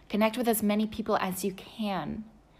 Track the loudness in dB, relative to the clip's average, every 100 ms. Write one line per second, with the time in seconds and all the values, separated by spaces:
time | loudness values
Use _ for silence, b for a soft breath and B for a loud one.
0 | B 2 2 2 2 2 2 2 0 -2
1 | 0 2 0 -2 -4 -4 -12 -6 -4 -2
2 | -4 -8 -10 -18 _